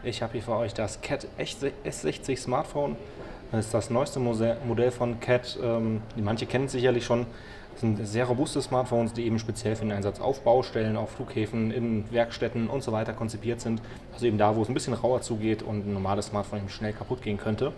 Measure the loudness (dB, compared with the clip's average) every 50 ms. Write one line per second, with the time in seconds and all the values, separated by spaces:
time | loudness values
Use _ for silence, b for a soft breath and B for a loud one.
0 | -4 -4 -4 -4 -4 -4 -4 -6 -2 0 0 0 0 0 0 -2 -4 -4 -4 -8
1 | -4 -4 -4 -4 -4 -8 -6 -6 -6 -6 -6 -4 -4 -4 -4 -4 -8 -8 -6 -2
2 | -2 -2 -2 -2 -2 -4 -2 -2 0 0 0 0 0 0 -2 -2 0 0 -2 -4
3 | B B B B B B B B B -2 0 0 0 2 0 0 0 2 2 2
4 | 2 2 0 0 0 2 2 2 4 2 2 0 0 -2 2 4 4 4 4 2
5 | -2 -2 -2 -4 2 2 2 2 2 -2 -6 -2 0 0 2 2 2 2 0 0
6 | -2 -6 -4 -2 0 0 0 0 -2 0 0 0 0 0 0 4 4 4 4 4
7 | 4 2 2 2 2 -2 B B B B B B B B -10 0 2 2 2 2
8 | 0 -2 0 0 2 2 2 2 2 0 0 -2 -2 2 2 0 2 4 2 2
9 | 2 2 0 0 0 2 2 0 0 -2 -6 -2 0 0 0 2 0 -2 0 0
10 | 0 -2 -2 0 0 0 0 2 4 6 6 6 6 2 0 0 0 2 0 0
11 | -2 -4 -6 -10 -10 -6 -2 -2 -2 0 0 0 0 0 0 0 0 0 0 0
12 | 0 0 2 2 2 2 0 -2 -2 -2 0 -2 -2 0 -2 -2 -2 0 0 0
13 | 0 -2 -2 -4 -4 -4 -4 -4 -2 -2 -2 -2 0 -2 -2 -2 B B B B
14 | B B -8 0 2 2 4 6 6 6 6 4 2 2 2 0 0 0 -2 2
15 | 4 4 4 4 2 0 -2 0 2 2 2 2 0 -4 -2 -2 -2 -2 -2 0
16 | 2 0 0 0 0 -2 -2 -2 -2 -2 -4 -6 -6 -6 -6 -4 -4 -4 -4 -4
17 | -4 -4 -4 -4 -2 -2 -2 -2 0 0 0 2 0 -2 -2